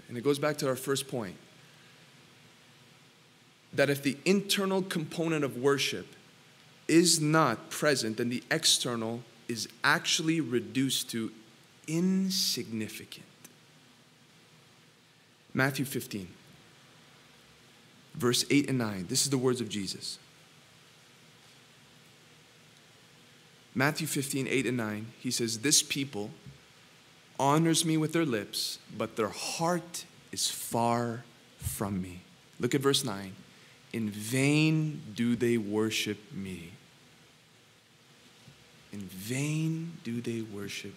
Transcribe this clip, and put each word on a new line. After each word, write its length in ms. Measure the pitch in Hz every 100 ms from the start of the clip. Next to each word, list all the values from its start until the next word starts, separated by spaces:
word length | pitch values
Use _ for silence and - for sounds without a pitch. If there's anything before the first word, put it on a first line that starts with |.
| -
and 100 | 120
it 40 |
goes 160 | 131 139
back 200 | 151 147
to 100 | 139
our 80 | 123
first 320 | - 135 135
point, 280 | 127 98 82 - - - - - - - - - - - - - - - - - - - - - - -
that 180 | 139 139
if 120 | 139
the 140 | 143 -
internal 580 | 175 202 202 202 190 190
component 600 | 190 180 156 - 165 156
of 120 | 139 117
worship 500 | 139 135 - 95 - - - - - - - - -
is 300 | 160 175 160
not 520 | 151 160 143 110 -
present, 480 | - 151 127 113 110
then 100 | 120
the 140 | 123 -
external 720 | 160 - - 135 117 113 117 123 - -
is 180 | 117 101 -
actually 600 | 139 165 170 - 160 165
reduced 680 | 127 120 104 123 135 - -
to 240 | 117 110 - - - - - -
insignificant. 1400 | 165 185 190 190 190 - 127 110 113 107 - 101 - - - - - - - - - - - - - - - - - - - - - _ _ -
Matthew 320 | - 135 135 127
fifteen, 420 | 127 - 104 87 - - - - - - - - - - - - - - - - - -
verse 300 | - 120 120 -
eight 180 | 143 139
and 80 | 131
nine. 300 | 110 98 87
This 140 | 127
is 80 | 139
the 80 | 135
words 240 | 127 120
of 80 | 113
Jesus. 480 | 104 92 - - - - - - - - - - - - - - - - - - - - - - - - - - - - - - - - - - - - - -
Matthew 320 | - 139 151 156
fifteen, 400 | 151 135 139 131
eight 180 | 135 113
and 100 | 123
nine, 360 | 107 104 113 -
he 120 | 131
says, 300 | 120 117 107
"This 220 | 135 151
people 480 | - 135 139 101 110 156 - - - - - - - - - -
honors 460 | 139 151 165 156
me 120 | 165 160
with 160 | 156
their 140 | 165 151
lips, 520 | 110 98 - - - - 107
but 200 | 113 -
their 140 | 104
heart 720 | - - - 165 175 170 - - - -
is 180 | - -
far 760 | - - 120 117 117 120 117 - - - -
from 440 | - - 101 98
me." 180 | 92 90 - - - -
Look 140 | 120
at 60 | 143
verse 220 | 139 139
nine. 300 | 127 98 98 110 - - - - -
"In 180 | 117 107
vain 880 | 104 110 131 139 151 156 156 156 147 107
do 220 | 104 120 117
they 200 | 120 120
worship 760 | 101 107 110 107 107 101 -
me." 400 | 95 98 90 82 - - - - - - - - - - - _ _ - - - - - - - - -
In 80 | 101
vain 1000 | 92 92 107 131 147 156 160 160 165 160
do 160 | 117 120
they 220 | 117 117
worship 520 | 110 101 101 - 101